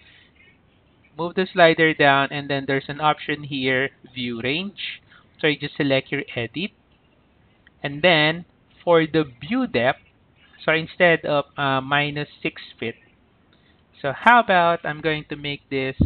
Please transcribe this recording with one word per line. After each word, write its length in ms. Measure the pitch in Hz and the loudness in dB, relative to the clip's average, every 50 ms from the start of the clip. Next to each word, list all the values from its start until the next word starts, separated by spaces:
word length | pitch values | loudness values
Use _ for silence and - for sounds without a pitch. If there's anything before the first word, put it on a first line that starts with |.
| _ - - _ _ _ _ _ _ _ _ _ _ _ _ _ _ _ _ _ _ _ _ 147 | _ -20 -20 _ _ _ _ _ _ _ _ _ _ _ _ _ _ _ _ _ _ _ _ -8
move 180 | 165 175 - | -8 -6 -4
the 100 | - 156 - | -4 -4 -2
slider 420 | - 185 175 165 165 160 165 160 156 | 2 4 4 6 6 4 4 2 4
down. 360 | - 151 143 139 139 139 135 | 4 4 4 4 4 2 0
And 180 | 147 147 143 139 | -4 -6 -6 -4
then 140 | 143 139 139 | -4 -4 -2
there's 220 | 135 139 135 139 - | -2 -2 -2 -4 -6
an 140 | 147 143 | -6 -2
option 420 | 151 151 151 - - - 151 147 147 | 0 0 0 0 -2 -6 -6 -6 -8
here, 460 | 139 143 139 131 131 131 127 135 135 - _ - - 127 | -8 -6 -4 -2 0 0 0 0 -2 -6 _ -20 -16 -12
view 240 | 127 123 123 120 113 | -8 -8 -6 -6 -6
range. 600 | 117 127 143 165 190 202 190 - - - - - _ _ - - _ _ _ - | -4 -4 -4 -4 -4 -8 -10 -12 -14 -14 -14 -16 _ _ -20 -20 _ _ _ -4
So 60 | - 156 | -2 -2
you 100 | 147 143 | 0 -2
just 180 | - 147 - | -4 -8 -4
select 380 | - 156 139 135 135 131 - - | -2 0 0 0 0 -2 -2 -6
your 100 | 139 - - - | -8 -8 -8 -6
edit. 380 | 127 117 113 - 139 180 214 - _ _ _ _ _ _ _ _ _ _ _ _ _ _ _ _ _ _ _ _ _ - | -6 -8 -6 -6 -8 -8 -8 -10 _ _ _ _ _ _ _ _ _ _ _ _ _ _ _ _ _ _ _ _ _ -10
And 180 | 143 143 147 | -8 -4 0
then 440 | 147 180 170 156 151 151 160 175 170 - _ _ _ _ _ _ - | 2 4 4 4 4 2 0 -2 -8 -16 _ _ _ _ _ _ 0
for 220 | 175 170 165 160 | 2 4 4 4
the 200 | 160 147 160 151 | 2 0 0 -2
view 420 | 139 120 - - 147 226 262 262 208 | -2 -6 -14 -10 -6 -4 -4 -4 -2
depth, 320 | - 123 117 127 147 - _ _ _ _ _ _ _ _ _ _ _ - - | -2 0 0 0 -2 -4 _ _ _ _ _ _ _ _ _ _ _ -6 -2
so 80 | - | 0
instead 540 | 156 160 160 160 - - 185 175 165 156 - | 0 0 -2 -4 -2 2 4 4 4 2 0
of, 200 | - 151 143 139 - _ - | 0 -2 -2 -2 -4 _ -4
uh, 240 | 143 139 135 131 | -2 0 0 -2
minus 480 | 131 135 143 143 147 147 143 147 147 - - - | -2 0 0 0 0 -2 -4 -6 -8 -10 -10 -8
six 200 | - 160 - - - - - - | -8 -8 -8 -10 -14 -20 -14 -10
feet, 160 | 120 110 - _ _ _ _ _ _ _ _ _ _ _ _ _ _ _ _ _ _ _ _ - | -8 -10 -10 _ _ _ _ _ _ _ _ _ _ _ _ _ _ _ _ _ _ _ _ -10
so 140 | - 139 131 | -8 -8 -8
how 280 | - - 226 240 240 | 0 4 4 6 6
about 440 | 226 226 196 180 170 170 170 170 - | 6 4 2 2 4 2 0 0 -4
I'm 160 | 156 147 151 | -8 -10 -6
going 240 | 143 160 156 151 147 - | -4 -4 -4 -4 -6 -10
to 60 | 151 | -12
make 320 | 147 143 147 143 143 _ _ | -10 -8 -8 -10 -10 _ _
this 240 | 135 135 131 135 131 - - | -4 -4 -4 -4 -2 0 0